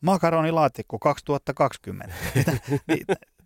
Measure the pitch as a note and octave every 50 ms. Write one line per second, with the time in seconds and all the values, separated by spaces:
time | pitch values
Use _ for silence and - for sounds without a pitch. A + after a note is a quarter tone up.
0 | C#3+ F3 G3 F3 F3+ E3 D#3+ D#3+ D#3 E3 E3 D#3+ D3+ C3+ - - - - - G#2+
1 | - D3+ C#3+ - - - C#3+ C#3 - - C#3 - D3 C3 - - - G2 F#2+ -
2 | - F#2 F2 - - - - C3+ C#3+ E3+ C#3+ A#2 - - C#3+ C3+ - - D#4+ -
3 | - - F3+ - - - _ _ _